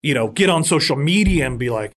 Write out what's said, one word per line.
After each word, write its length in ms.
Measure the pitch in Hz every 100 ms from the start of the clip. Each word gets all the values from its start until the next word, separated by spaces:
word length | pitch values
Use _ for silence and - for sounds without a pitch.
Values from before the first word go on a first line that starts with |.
you 120 | -
know, 160 | 127 110
get 200 | 110 190
on 140 | 165
social 320 | 160 156 - 139
media 500 | 147 202 190 175 131
and 140 | 120
be 100 | 120
like, 220 | 110 107